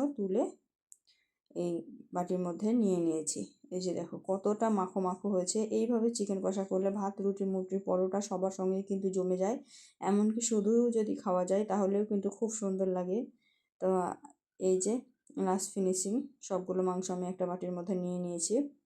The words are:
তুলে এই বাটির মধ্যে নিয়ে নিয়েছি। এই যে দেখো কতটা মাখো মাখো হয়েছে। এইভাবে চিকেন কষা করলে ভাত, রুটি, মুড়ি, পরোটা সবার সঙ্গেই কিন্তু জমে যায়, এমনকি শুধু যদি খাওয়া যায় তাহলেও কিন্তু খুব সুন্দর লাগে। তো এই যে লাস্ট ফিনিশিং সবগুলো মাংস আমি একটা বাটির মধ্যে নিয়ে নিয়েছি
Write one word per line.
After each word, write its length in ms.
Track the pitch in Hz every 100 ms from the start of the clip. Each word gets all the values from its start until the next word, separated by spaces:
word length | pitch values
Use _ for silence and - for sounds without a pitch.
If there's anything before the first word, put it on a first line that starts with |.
| 285
তুলে 300 | 254 196 202 330 - _ _ _ - _ _ _ _ _
এই 180 | 170 175 170 - - -
বাটির 280 | 180 180 180
মধ্যে 280 | 180 175 214
নিয়ে 260 | 240 202 180
নিয়েছি। 420 | 165 160 156 - - - -
এই 100 | 180
যে 120 | 180
দেখো 220 | 170 170 180 -
কতটা 400 | 190 208 208 226
মাখো 280 | 202 185 196
মাখো 260 | 185 185 202
হয়েছে। 300 | 185 180 214 220
এইভাবে 380 | 220 226 233 233
চিকেন 280 | 233 202 190
কষা 220 | 190 196
করলে 260 | 190 190 196
ভাত, 240 | 202 196 196
রুটি, 240 | 196 196
মুড়ি, 340 | 190 190 185 196
পরোটা 420 | 196 180 185 196
সবার 300 | 208 180 190
সঙ্গেই 320 | 190 190 190
কিন্তু 240 | 196 196 190
জমে 260 | 185 180 180
যায়, 200 | 190 285 - - - -
এমনকি 400 | 185 202 214 220
শুধু 320 | 233 220 202 233 240
যদি 220 | 226 214 196
খাওয়া 280 | 202 180
যায় 200 | 180 196
তাহলেও 380 | 208 196 190 202
কিন্তু 240 | 214 202 202
খুব 200 | - 220
সুন্দর 360 | 220 196 190 190
লাগে। 300 | 180 180 208 - - _ _ _ _
তো 80 | 185 185 180 - - _ _ -
এই 160 | 185 185
যে 120 | 190 247 - _ - -
লাস্ট 320 | 190 196 -
ফিনিশিং 420 | 202 185 185 196 240 - -
সবগুলো 380 | - 185 180 185
মাংস 240 | 185 180 185
আমি 160 | 180 180
একটা 180 | 185 180
বাটির 260 | 180 180
মধ্যে 220 | 175 175
নিয়ে 240 | 180 180 180
নিয়েছি 360 | 180 175 - 233 285 -